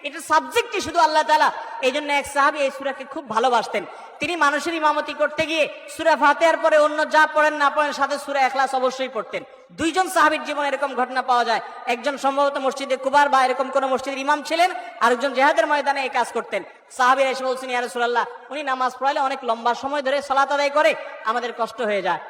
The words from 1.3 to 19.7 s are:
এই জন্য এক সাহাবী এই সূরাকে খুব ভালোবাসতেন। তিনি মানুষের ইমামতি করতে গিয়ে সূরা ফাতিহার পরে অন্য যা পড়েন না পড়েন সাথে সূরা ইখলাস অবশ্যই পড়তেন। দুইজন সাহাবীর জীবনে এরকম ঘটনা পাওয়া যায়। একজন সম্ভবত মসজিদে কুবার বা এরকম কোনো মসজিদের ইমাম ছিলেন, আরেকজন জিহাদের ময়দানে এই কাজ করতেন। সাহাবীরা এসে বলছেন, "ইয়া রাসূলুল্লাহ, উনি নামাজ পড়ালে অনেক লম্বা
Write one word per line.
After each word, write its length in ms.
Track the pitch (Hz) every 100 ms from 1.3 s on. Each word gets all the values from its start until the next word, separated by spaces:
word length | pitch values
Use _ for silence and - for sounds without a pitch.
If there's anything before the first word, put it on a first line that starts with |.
| 311 294 - - -
এই 100 | 262
জন্য 220 | 277 294
এক 120 | 285 269
সাহাবী 320 | 285 285 302
এই 120 | 277 269
সূরাকে 260 | 269 262
খুব 260 | 262 311 269
ভালোবাসতেন। 560 | 214 254 240 208 214 180 - - -
তিনি 160 | 294 349
মানুষের 380 | 285 294 339
ইমামতি 400 | 330 311 302 302
করতে 320 | 294 294 302 311
গিয়ে 220 | 320 285 - - -
সূরা 180 | 320 294
ফাতিহার 420 | 285 294 330 320
পরে 200 | 311 311
অন্য 320 | 302 302 302
যা 180 | 302 311
পড়েন 200 | 320 302
না 160 | 302 285
পড়েন 220 | 294 294
সাথে 260 | 262 269 285
সূরা 300 | - 277 262
ইখলাস 280 | 262 262 262
অবশ্যই 340 | 254 254 262
পড়তেন। 300 | 233 202 190 - - -
দুইজন 380 | 170 311 302 370
সাহাবীর 340 | 339 302 302
জীবনে 240 | 247 285 285
এরকম 280 | 269 285 247
ঘটনা 260 | 254 262
পাওয়া 240 | - 240 233
যায়। 160 | 214 - - -
একজন 320 | 240 240 269
সম্ভবত 400 | 277 277 285 285
মসজিদে 400 | 269 254 269 254
কুবার 320 | 262 285 285
বা 160 | 269 262
এরকম 240 | 254 254
কোনো 180 | 269 269
মসজিদের 320 | 262 - 269
ইমাম 240 | 269 294
ছিলেন, 280 | 277 330 359 359 - -
আরেকজন 340 | 226 247 277
জিহাদের 340 | 247 277 320 311
ময়দানে 360 | 294 277 277
এই 60 | 262
কাজ 220 | 254 226
করতেন। 320 | 233 214 202 - - _
সাহাবীরা 400 | - 254 262 269
এসে 140 | 247
বলছেন, 260 | 262 254 262
"ইয়া 120 | 247
রাসূলুল্লাহ, 440 | 247 240 240 233 214 - -
উনি 140 | 269
নামাজ 320 | 285 262 254 254
পড়ালে 200 | 269 302
অনেক 200 | 269 269
লম্বা 300 | 240 226 233